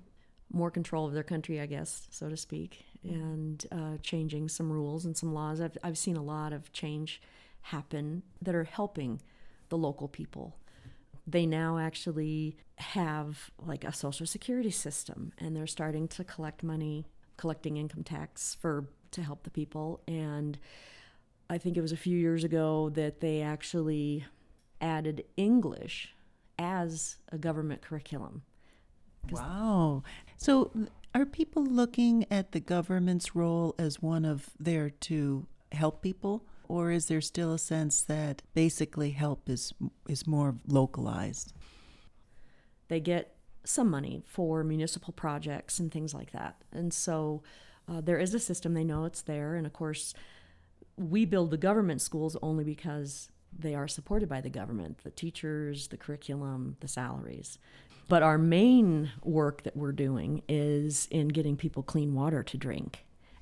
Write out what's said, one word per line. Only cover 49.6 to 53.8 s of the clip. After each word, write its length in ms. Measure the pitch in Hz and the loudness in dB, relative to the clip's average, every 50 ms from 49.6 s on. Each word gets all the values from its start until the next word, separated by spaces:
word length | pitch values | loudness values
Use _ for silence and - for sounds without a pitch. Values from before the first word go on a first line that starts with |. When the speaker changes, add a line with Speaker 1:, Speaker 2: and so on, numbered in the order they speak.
| 156 | -4
Speaker 1:
of 80 | 147 143 | -4 -4
course, 400 | - 165 156 156 151 - - - - - - - - - - - - - _ _ - - - - | -4 -4 -4 -4 -4 -6 -8 -8 -10 -14 -18 -20 -20 -20 -20 -20 -20 -20 _ _ -20 -20 -16 -8
we 300 | - 185 156 170 214 226 | -6 -2 2 4 4 4
build 240 | 165 202 190 170 160 | 4 4 4 4 4
the 80 | 160 156 | 2 2
government 420 | 160 190 208 220 208 175 151 127 | 4 4 4 6 4 4 2 0
schools 360 | - - - 156 156 160 160 - | -2 -2 -2 -2 -2 -2 -2 -2
only 220 | - 156 156 160 151 | -2 0 0 0 0
because 640 | 151 151 - - 160 147 147 143 143 139 - - - - _ _ - - | -2 -4 -4 -6 -6 -4 -4 -6 -8 -8 -12 -14 -16 -20 _ _ -18 -12
they 180 | 156 156 156 147 | -6 -4 -4 -2
are 140 | 143 | -2